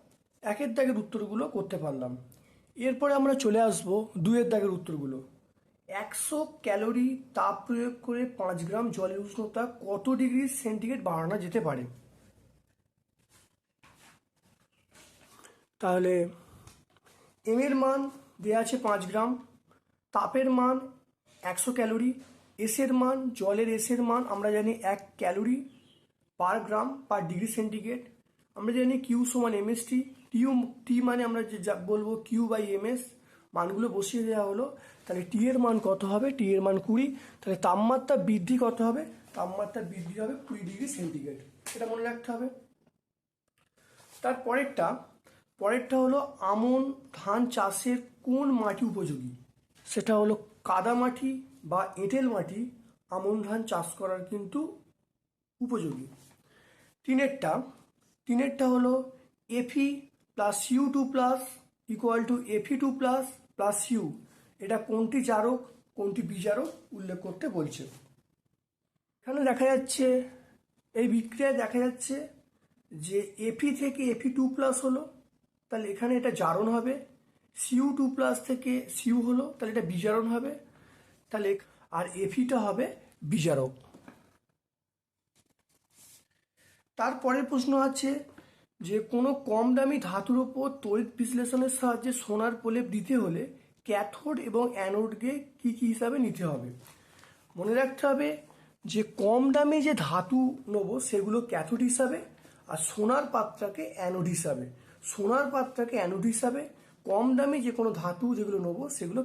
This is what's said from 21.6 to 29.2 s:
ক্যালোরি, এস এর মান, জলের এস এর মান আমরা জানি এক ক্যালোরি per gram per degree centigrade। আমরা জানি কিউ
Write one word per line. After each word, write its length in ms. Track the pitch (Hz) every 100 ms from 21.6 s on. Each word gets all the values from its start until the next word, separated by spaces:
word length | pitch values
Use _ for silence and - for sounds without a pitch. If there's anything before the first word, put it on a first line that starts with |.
| 254
ক্যালোরি, 400 | 247 220 226 247 247 - - _ -
এস 220 | 220 247
এর 140 | 262
মান, 360 | 254 254 269 262
জলের 400 | 240 196 208 226
এস 220 | 220 220
এর 100 | 240
মান 220 | 233 233 240
আমরা 220 | 202 214
জানি 200 | 208 214
এক 380 | 226 190 202 - -
ক্যালোরি 520 | 180 190 226 269 269 - _ _ _ _ _ -
per 180 | 180 214 196
gram 200 | 214 254 277 -
per 120 | 247 165
degree 220 | 180 220
centigrade। 500 | - 214 214 214 247 - _ _ _ _
আমরা 180 | - 214
জানি 260 | 240 254 262
কিউ 260 | - 240